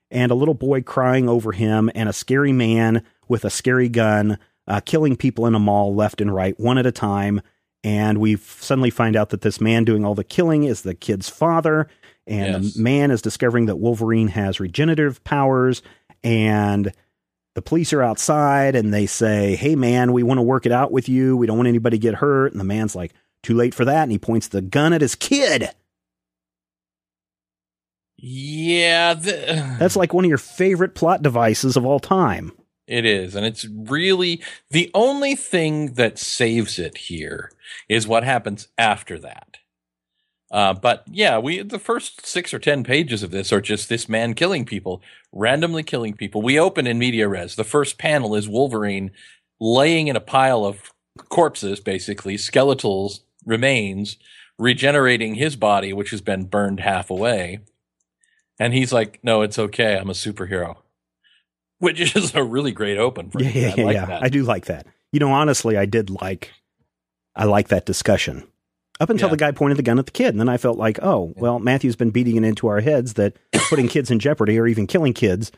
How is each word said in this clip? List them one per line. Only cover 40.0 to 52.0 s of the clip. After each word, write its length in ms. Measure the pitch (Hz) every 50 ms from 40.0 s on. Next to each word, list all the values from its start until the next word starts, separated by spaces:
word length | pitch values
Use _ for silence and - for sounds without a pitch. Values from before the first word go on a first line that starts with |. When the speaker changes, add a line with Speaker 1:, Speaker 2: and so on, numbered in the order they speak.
| _ _ _ _ _ _ _ _ _ _
Speaker 2:
Uh, 240 | - 107 101 95 95
but 300 | 98 - 120 110 - - -
yeah, 280 | - 196 214 170 120 110
we, 240 | 117 143 175 190
the 160 | 202 202 233 202
first 480 | - - 233 262 - - - - -
six 260 | - - 180 175 -
or 60 | - 135
ten 260 | - 151 147 139 120
pages 380 | 117 131 147 165 135 117 104
of 80 | 104 85
this 220 | 85 98 98 - 110
are 80 | 101
just 260 | 98 - 107 101 - -
this 180 | 117 113 -
man 280 | - 110 110 117 120 113
killing 320 | - 165 185 196 147 123
people, 340 | - 110 95 95 95 92 90 - - - - _ _
randomly 500 | - 92 104 117 135 151 165 170 165 160
killing 300 | 156 - - 127 117 107
people. 300 | 101 - 107 101 - 107
We 180 | 107 127 135 151
open 260 | 160 185 - - 131
in 120 | 123 117 117
media 280 | 123 123 117 113 107
res. 280 | 101 98 90 87 87 -
The 80 | - 110
first 320 | - - 147 143 139 -
panel 380 | - - 165 151 143 120 107 107
is 160 | 104 101 107
Wolverine 640 | 104 120 139 139 117 110 104 101 98 98 98 95 - - - - - _ _ _ _ _
laying 500 | 110 110 117 127 143 160 165 160 156 147
in 80 | 131
a 40 | 107
pile 460 | - - - 131 131 135 127 113 104
of 260 | 101 101 98 - - _ _ _ _ _ - - _
corpses, 500 | - - 165 - - - 107 95 98 -
basically, 560 | - 101 95 92